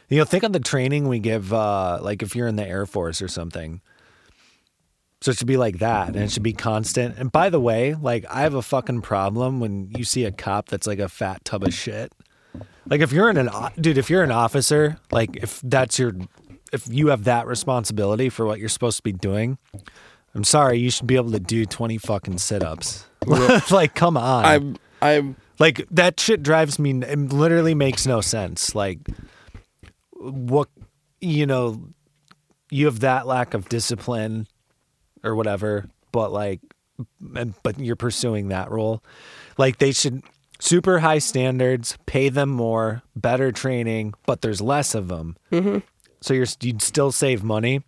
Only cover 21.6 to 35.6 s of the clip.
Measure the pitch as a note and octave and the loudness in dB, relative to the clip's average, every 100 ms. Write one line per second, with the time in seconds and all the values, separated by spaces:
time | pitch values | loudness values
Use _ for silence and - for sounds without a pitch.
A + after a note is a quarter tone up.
21.6 | G#2+ - A#2 A2 - G2+ - F2+ - G#2 | -2 -4 -6 -4 -4 -4 -4 -6 -2 -2
22.6 | E2 D#2 - - - _ - D3+ B2+ A3+ | -4 -6 -8 -10 -16 _ 2 4 6 6
23.6 | - F#3+ D#3+ - E3+ C#3+ B2 B2 D#3 D3+ | 6 4 4 4 2 2 2 4 6 6
24.6 | C#3+ A#2 _ _ D3 D3+ C#3 B2+ _ - | 2 -8 _ _ 2 2 0 -6 _ 2
25.6 | D#3 D3+ - E3+ F3 - - G#3 C#3+ D#3+ | 4 4 0 4 4 4 2 2 4 4
26.6 | D3+ D3 C#3+ C3 B2 D3 C#3 C#3+ E3 E3+ | 4 2 0 0 -2 -2 0 2 4 4
27.6 | D#3+ D3+ C3+ A2+ C3+ A#2 - A2+ F2+ E2+ | 4 2 2 0 0 0 0 -2 -4 -4
28.6 | - G#2+ G2 F2 - - - - - - | -4 -2 -2 -4 -10 -14 -16 -20 -20 -20
29.6 | - _ - _ _ - B2+ C3+ B2 C#3 | -20 _ -20 _ _ -18 -12 -8 0 0
30.6 | C#3 _ - _ _ _ F3+ D3+ C#3+ B2+ | 0 _ -20 _ _ _ -2 0 2 2
31.6 | A#2+ A2 - - _ _ _ _ _ _ | 0 -4 -12 -20 _ _ _ _ _ _
32.6 | _ C#3 D3 A2 C3 B2+ B2 B2+ A#2+ A2 | _ 0 0 2 2 0 0 -2 -2 -4
33.6 | F#2 A#2 - A#2 - A#2 A2 A2 G#2+ _ | -4 -4 -4 -4 -4 -4 -4 -6 -8 _
34.6 | _ _ _ _ _ _ A2 A2 G#2+ G2+ | _ _ _ _ _ _ -4 -2 0 -2